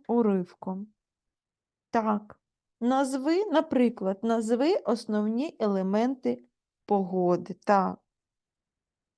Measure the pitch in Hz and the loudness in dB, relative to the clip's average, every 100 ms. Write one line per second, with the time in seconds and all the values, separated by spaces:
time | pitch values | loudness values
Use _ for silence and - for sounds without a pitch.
0 | - 240 220 190 180 - - 190 214 _ | -2 2 2 2 -2 -10 -12 -10 -12 _
1 | _ _ _ _ _ _ _ _ _ 233 | _ _ _ _ _ _ _ _ _ -2
2 | 220 208 208 - _ _ _ _ 233 262 | 0 -2 -4 -20 _ _ _ _ 0 0
3 | 277 269 269 339 427 302 320 269 240 233 | 0 -2 0 0 2 0 0 2 2 2
4 | 190 196 226 226 220 233 285 392 - 220 | -4 -4 -2 -2 0 0 2 0 0 -4
5 | - 208 214 226 311 - 214 196 190 208 | -2 -2 -2 -2 -4 -2 -2 0 0 0
6 | 240 262 247 247 - _ _ _ - 202 | 0 -2 -4 -6 -10 _ _ _ -2 -2
7 | 185 185 180 175 175 185 - 202 185 180 | 0 0 2 2 -2 -8 2 2 2 -4
8 | _ _ _ _ _ _ _ _ _ _ | _ _ _ _ _ _ _ _ _ _
9 | _ | _